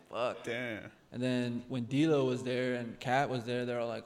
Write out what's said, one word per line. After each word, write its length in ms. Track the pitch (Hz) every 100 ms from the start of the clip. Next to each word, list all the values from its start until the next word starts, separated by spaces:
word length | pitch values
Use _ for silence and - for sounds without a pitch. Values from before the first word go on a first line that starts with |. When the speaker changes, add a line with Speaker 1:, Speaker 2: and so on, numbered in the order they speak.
| -
Speaker 1:
"Fuck." 340 | 110 120 92
Speaker 2:
Damn. 460 | 127 117 120 101 104 - _
Speaker 1:
And 120 | 120
then 420 | 127 123 123 120 120
when 160 | 131 113
D'Lo 380 | 139 160 143
was 180 | 131 123
there 320 | 123 123 127 123
and 220 | 117 -
Cat 280 | 131 131 139
was 160 | 127
there, 200 | 117 123 123
they're 140 | 120
all 80 | 117
like, 160 | 113